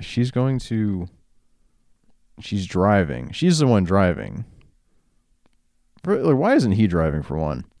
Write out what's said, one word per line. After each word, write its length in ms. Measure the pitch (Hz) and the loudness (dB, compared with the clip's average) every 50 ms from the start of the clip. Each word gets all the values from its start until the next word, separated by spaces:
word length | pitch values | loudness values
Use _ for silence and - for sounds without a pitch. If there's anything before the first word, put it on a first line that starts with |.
she's 300 | 95 - - 117 123 127 | -12 -6 -2 -2 -2 -2
going 280 | - 123 127 135 135 123 | 0 -2 -2 -2 -2 -4
to, 460 | - - 117 110 107 104 98 90 87 90 _ _ _ _ _ _ _ _ _ _ _ _ _ _ _ _ _ _ _ _ _ _ _ _ _ - | -4 -4 -4 -2 -2 -2 -2 -4 -6 -10 _ _ _ _ _ _ _ _ _ _ _ _ _ _ _ _ _ _ _ _ _ _ _ _ _ -18
she's 240 | 117 - 104 101 92 | -10 -6 -4 -4 -4
driving. 640 | 87 - 92 92 104 104 101 90 73 65 62 62 - | -2 -2 0 2 4 4 4 2 0 -4 -8 -10 -10
She's 280 | - - 160 180 170 156 | -6 0 2 2 2 4
the 80 | 151 | 4
one 180 | 127 117 101 92 | 4 4 2 2
driving. 600 | 85 95 98 95 90 85 - 53 - - 104 113 - - - - _ _ _ _ _ _ _ _ _ _ _ _ _ _ _ _ _ _ _ _ _ _ _ _ _ _ _ | 2 2 2 2 2 0 -2 -6 -10 -10 -12 -12 -14 -16 -20 -20 _ _ _ _ _ _ _ _ _ _ _ _ _ _ _ _ _ _ _ _ _ _ _ _ _ _ _
For, 140 | - 175 208 | -4 -2 -2
like, 200 | 135 - 165 143 | 0 2 2 2
why 180 | 131 160 220 269 | 2 2 2 2
isn't 180 | 294 156 110 | 4 4 2
he 140 | 95 107 107 | 2 4 2
driving, 360 | 95 85 85 80 80 71 76 | 2 4 2 2 0 0 -2
for 140 | 67 - 73 | -4 -4 -6
one? 300 | 78 80 76 71 62 - - _ _ | -4 -4 -4 -4 -6 -10 -14 _ _